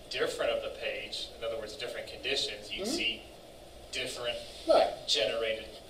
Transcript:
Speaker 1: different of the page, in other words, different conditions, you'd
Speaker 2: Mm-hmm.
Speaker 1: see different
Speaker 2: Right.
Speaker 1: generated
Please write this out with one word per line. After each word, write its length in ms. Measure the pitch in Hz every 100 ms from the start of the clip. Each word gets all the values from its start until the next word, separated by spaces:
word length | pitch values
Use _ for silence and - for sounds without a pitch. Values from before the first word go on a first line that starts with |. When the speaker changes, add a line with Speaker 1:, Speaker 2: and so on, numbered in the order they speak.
| -
Speaker 1:
different 400 | - - - -
of 100 | -
the 160 | - -
page, 500 | - - - - - -
in 60 |
other 120 | 113 113
words, 180 | 110 -
different 300 | - - -
conditions, 640 | - - - - 208 -
you'd 160 | - 208
Speaker 2:
Mm-hmm. 100 | 339
Speaker 1:
see 260 | 359 - - - - - - - -
different 440 | - - - 120 - - - -
Speaker 2:
Right. 220 | - - - -
Speaker 1:
generated 600 | - - - - - - -